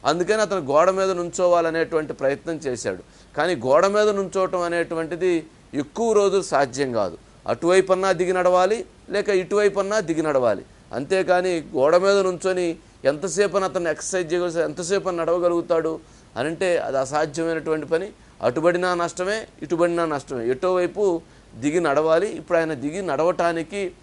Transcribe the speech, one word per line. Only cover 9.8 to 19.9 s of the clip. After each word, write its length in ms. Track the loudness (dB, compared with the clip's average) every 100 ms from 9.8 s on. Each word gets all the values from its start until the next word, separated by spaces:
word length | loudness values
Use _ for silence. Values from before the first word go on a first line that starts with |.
| -2 -2
దిగి 220 | -2 -2
నడవాలి. 420 | 0 2 2 0 -6 -20 -10
అంతేకాని 580 | -8 -2 0 2 2 2 -2 -4 2
గోడ 180 | 4 6
మీద 220 | 6 4 2
నుంచొని 400 | -2 -2 -2 -2 -6 -12 -2 -2
ఎంతసేపు 520 | 0 -4 0 0 2
అని 80 | -2
అతను 240 | -2 -4
ఎక్సర్సైజ్ 440 | -4 -4 -4 -2
చేయగలుగుతాడు, 320 | -2 -2 -2 -4
ఎంతసేపు 400 | -4 -2 -2 -2
అని 80 | -4
నడవగలుగుతాడు 800 | 0 2 2 0 0 0 0 -6 -12 -20 -14 -6
అనంటే 400 | -4 -2 0 0 0
అది 100 | -2
అసాధ్యమైనటువంటి 880 | -2 -2 -2 -2 -4 -4 -2 -4 -2
పని. 140 | -2 -4 -12 -20 -4 -2
అటుబడినా 480 | 2 2 2 0 0
నష్టమే, 460 | -2 -4 -4 -4 -6 -14
ఇటుబడినా 440 | -6 0 2